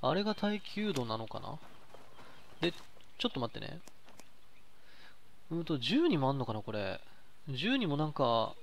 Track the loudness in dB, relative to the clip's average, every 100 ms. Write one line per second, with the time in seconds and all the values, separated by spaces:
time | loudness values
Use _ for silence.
0 | 4 4 2 2 2 0 -2 -2 0 2
1 | 0 -2 -2 -4 -6 -8 -8 -10 -10 -10
2 | -10 -10 -10 -10 -10 -2 -2 -2 -8 -10
3 | -10 -2 0 0 -2 -2 -6 -6 -8 -10
4 | -10 -10 -10 -10 -10 -10 -10 -10 -10 -10
5 | -10 -10 -10 -10 -4 -4 2 2 4 6
6 | 8 8 6 4 2 -2 -2 -2 0 -2
7 | -6 -10 -10 -10 -4 0 2 4 4 4
8 | 2 4 6 6 4 -2